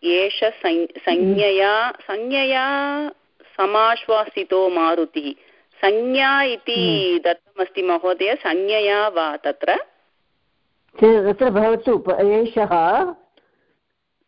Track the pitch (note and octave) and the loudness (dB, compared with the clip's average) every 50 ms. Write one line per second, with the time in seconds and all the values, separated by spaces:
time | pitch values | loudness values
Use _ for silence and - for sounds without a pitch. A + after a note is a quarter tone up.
0 | - E3+ F3 F3+ G3 G3+ - - A3+ G#3+ A3 - - F3 E3 E3+ E3+ - - - | -4 -2 0 0 0 -2 -2 -4 -4 -4 -4 -4 -4 -2 -2 -2 -2 -6 -8 -8
1 | - F3+ E3+ F3+ F#3 F#3+ G3 G3 G#3 G3+ G3 F#3+ G3 G3+ G#3 A3 A#3 B3 - - | -4 -2 0 0 0 0 2 2 0 2 2 2 2 2 2 0 -2 -4 -6 -10
2 | - - G3 G#3+ A#3 B3+ C4+ C#4 C4+ C4 C4 C4 C4 C#4 C#4 C#4 C#4+ C#4+ C#4+ D4 | -12 -10 -10 -8 -6 -4 -2 -2 -2 0 0 -2 -2 -2 -2 -2 -4 -4 -4 -6
3 | D4 - - _ _ _ _ _ _ - - - F#3+ G3 G#3 G#3+ A3 A3+ A#3 A#3 | -6 -8 -10 _ _ _ _ _ _ -12 -6 -4 -2 0 2 2 4 2 2 0
4 | - - A3 G#3+ G#3+ G#3 - G3+ F3+ - F#3 F#3+ F#3+ F3+ F3+ E3 E3 D#3+ E3+ E3+ | 0 0 0 0 0 -2 -6 -8 -4 0 2 2 2 2 2 2 0 2 0 0
5 | D#3+ C#3+ - D#3 C#3+ C#3 C#3 - _ _ _ _ _ _ _ - G3+ G3 G#3 A3 | -2 -4 -6 -8 -8 -8 -10 -12 _ _ _ _ _ _ _ -2 0 0 0 0
6 | A#3+ B3+ B3+ C#4 C4+ C4+ C#4 C#4 C#4 B3+ A#3+ - - B3 A#3 G3+ F3+ F3 E3 G3 | 0 0 0 2 2 2 2 2 2 0 -2 -6 -6 -4 -2 -2 0 0 0 0
7 | F#3+ F3+ F3 E3+ E3+ F3 F3 - _ _ _ - F#3 - - G3 F#3 F3+ F3 E3 | 0 0 0 0 0 -2 -2 -2 _ _ _ -6 -6 -6 -4 -4 -2 0 0 0
8 | F3 F#3 F3+ E3+ F#3+ G3+ C4 D4 - F3 D#3+ F3+ G3 G3+ A3 G#3+ G#3 G3+ G3+ G#3 | 0 -2 -2 0 -2 -2 -2 -2 -2 -2 -2 -2 -2 -2 0 0 0 0 0 0
9 | G#3+ G#3+ F3 E3+ D#3+ D#3 D3 D3 - C#3+ C#3+ - - E3+ G3 B4+ - - _ _ | 0 0 0 -2 -2 -2 -4 -4 -6 -6 -6 -2 -2 0 0 0 -4 -8 _ _
10 | _ _ _ _ _ _ _ _ _ _ _ _ _ _ _ _ _ _ - - | _ _ _ _ _ _ _ _ _ _ _ _ _ _ _ _ _ _ 0 4
11 | A3 A3 A3+ G#3+ F#3+ G#3 G3 - C4 B3 F#3+ G#3 G#3+ A3+ A3+ A3+ A3+ B3+ A3+ D#3 | 4 6 6 4 2 0 0 2 0 2 2 2 2 2 0 0 0 0 0 0
12 | B2+ F#3 F3 - G3 G3+ G#3 A3 A#3 A3+ - A3+ G#3 - F3+ E3 E3 F3 G#3+ C4+ | 0 -2 0 2 2 2 2 2 0 0 -2 -2 0 0 0 2 2 2 2 0
13 | F#4 F4+ E4+ - _ _ _ _ _ _ _ _ _ _ _ _ _ _ _ _ | -2 -2 -6 -12 _ _ _ _ _ _ _ _ _ _ _ _ _ _ _ _
14 | _ _ _ _ _ | _ _ _ _ _